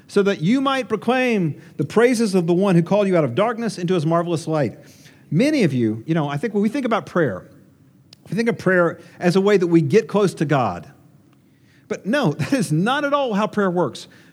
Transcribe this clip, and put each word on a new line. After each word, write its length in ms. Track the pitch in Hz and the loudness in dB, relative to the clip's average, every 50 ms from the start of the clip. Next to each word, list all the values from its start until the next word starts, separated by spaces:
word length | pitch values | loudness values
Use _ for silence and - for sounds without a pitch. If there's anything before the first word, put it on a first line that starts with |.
| - | -10
so 160 | - - 202 | -4 0 0
that 200 | 196 196 196 143 | 2 0 0 0
you 180 | 151 190 247 277 | 0 0 0 2
might 280 | 269 277 269 262 233 - | 0 0 -2 -2 -4 -4
proclaim 720 | 220 180 - 226 254 254 254 247 226 196 175 151 - - - - - - | -6 -4 -2 0 0 0 2 0 0 0 -2 -2 -4 -8 -14 -14 -8 -8
the 60 | 147 | -6
praises 500 | - - 214 240 254 254 214 233 196 185 | -2 2 4 4 4 4 2 0 0 0
of 120 | 185 165 | 0 0
the 80 | 170 175 | 2 2
one 200 | 175 202 202 170 | 2 2 4 4
who 80 | 170 | 4
called 260 | 165 - 190 208 202 196 | 2 2 2 2 2 2
you 80 | 180 | 2
out 80 | 170 147 | 2 2
of 100 | 120 120 | 0 0
darkness 440 | 180 208 240 233 226 233 208 - 175 | 0 0 0 -2 -4 -6 -8 -6 -4
into 160 | 185 170 185 | -2 -2 0
his 100 | 170 147 | 0 0
marvelous 420 | 160 165 170 170 170 170 147 - | 2 0 0 0 0 -4 -4 -4
light. 320 | 160 160 151 135 101 - - - - - - - - - - _ - | -2 -2 -2 -2 -2 -4 -8 -18 -20 -20 -20 -20 -20 -20 -20 _ -4
Many 340 | 139 175 254 302 311 277 202 | 0 0 2 2 2 2 2
of 80 | 147 | 2
you, 320 | 131 123 117 110 107 113 - | 2 0 0 0 -2 -4 -4
you 80 | 156 165 | -4 -2
know, 140 | 170 143 143 | -2 -2 -4
I 80 | 143 | -4
think 180 | 143 233 226 214 | -4 -4 -4 -2
when 80 | 202 | 0
we 60 | 208 214 | -2 -2
think 160 | 220 285 247 | -2 -2 -2
about 220 | 233 226 190 147 | -2 -2 -2 -4
prayer, 420 | - - 180 156 120 92 90 - - - - - _ _ _ _ _ _ _ _ _ - - - - | -2 -2 0 0 0 -2 -6 -12 -16 -20 -20 -20 _ _ _ _ _ _ _ _ _ -20 -20 -14 -8
we 60 | 165 | -6
think 120 | 214 233 233 | -4 -2 -2
of 100 | - - | -2 -2
prayer 420 | - 185 185 180 175 160 - - - - - - | 0 2 4 4 4 2 0 -6 -14 -20 -8 -4
as 180 | 175 180 170 | -2 0 2
a 40 | 190 | 2
way 160 | 196 202 208 | 4 4 4
that 100 | 185 185 | 2 2
we 140 | 170 170 170 | 4 2 2
get 260 | 151 131 165 220 - | 4 4 2 2 2
close 280 | - - 202 208 170 - | 2 0 0 0 0 0
to 100 | - 160 | -2 -2
God. 460 | 135 151 135 120 101 87 85 - - - - - - _ _ _ _ _ _ _ _ _ _ _ _ _ _ _ - | 0 0 0 0 -2 -4 -6 -12 -16 -20 -20 -20 -20 _ _ _ _ _ _ _ _ _ _ _ _ _ _ _ -10
But 180 | 208 - - | -10 -6 -4
no, 260 | 185 262 294 240 151 | -2 0 0 2 0
<laughs> 0 | |
that 200 | 143 - 147 - | 0 -2 -4 -2
is 180 | 277 262 180 - | 0 0 0 0
not 340 | 151 156 190 240 269 294 294 | 0 0 0 0 0 0 0
at 80 | 285 | 0
all 220 | 285 285 269 240 202 | 0 0 0 0 -2
how 120 | 196 220 | -2 -2
prayer 240 | 214 - 208 202 185 | -2 -2 0 -2 0
works. 380 | 170 180 165 117 - - - - - - - - | 0 0 -2 -2 -4 -8 -16 -20 -20 -20 -20 -20